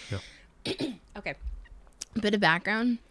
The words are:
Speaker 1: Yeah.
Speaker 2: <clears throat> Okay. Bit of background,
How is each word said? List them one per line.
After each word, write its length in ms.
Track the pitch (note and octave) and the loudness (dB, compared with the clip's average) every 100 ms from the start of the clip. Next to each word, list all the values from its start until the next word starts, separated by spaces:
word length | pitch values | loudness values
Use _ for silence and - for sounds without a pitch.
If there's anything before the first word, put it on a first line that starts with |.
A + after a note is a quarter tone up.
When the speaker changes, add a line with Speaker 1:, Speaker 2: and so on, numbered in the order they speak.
| - | -8
Speaker 1:
Yeah. 640 | G2 - - - - - F#4+ C#4+ F#3+ | -8 -8 -20 -20 -10 -6 -4 -4 -6
Speaker 2:
<clears throat> 180 | - G#3 | -14 -10
Okay. 180 | F3 - - - - - - - - A3 | -8 -6 -8 -10 -14 -20 -18 -16 -10 -2
Bit 140 | G#3 | 2
of 60 | G#3+ | 6
background, 600 | E3 E3+ G3 A3 B3 A#3 - | 6 6 2 2 2 0 -4